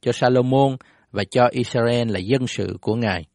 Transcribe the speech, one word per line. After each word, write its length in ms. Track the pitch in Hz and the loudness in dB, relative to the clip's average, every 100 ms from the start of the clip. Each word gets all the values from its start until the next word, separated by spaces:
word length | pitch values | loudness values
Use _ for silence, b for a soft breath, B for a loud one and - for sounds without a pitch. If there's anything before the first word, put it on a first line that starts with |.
cho 100 | - | -2
Salomon 640 | 120 127 127 127 131 139 131 b b b | 0 2 2 2 2 2 0 b b b
và 120 | 101 101 | -8 -2
cho 180 | 127 123 | 2 2
Israel 600 | - 120 127 117 120 117 | 2 -2 0 0 0 -2
là 80 | 98 | -4
dân 280 | 92 131 123 | -2 -2 -2
sự 300 | - 98 92 | -4 -6 -6
của 140 | - | -4
Ngài. 300 | 110 113 90 80 | -2 -2 -4 -6